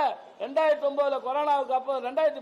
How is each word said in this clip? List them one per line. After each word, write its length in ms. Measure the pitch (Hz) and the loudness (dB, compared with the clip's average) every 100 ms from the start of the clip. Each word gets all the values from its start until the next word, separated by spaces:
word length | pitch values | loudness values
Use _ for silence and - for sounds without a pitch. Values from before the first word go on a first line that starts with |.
| 269 - - - | 2 -4 -14 -12
ரெண்டாயிரத்தி 460 | 240 277 311 302 285 | -4 0 2 2 0
ஒன்பதுல 280 | 277 277 262 240 | 0 0 0 -2
கொரோனாவுக்கு 500 | 277 302 277 254 262 | -2 2 0 2 -2
அப்புறம், 260 | 262 269 240 | 0 -4 -2
ரெண்டாயிரத்தி 360 | 277 311 285 | 0 0 0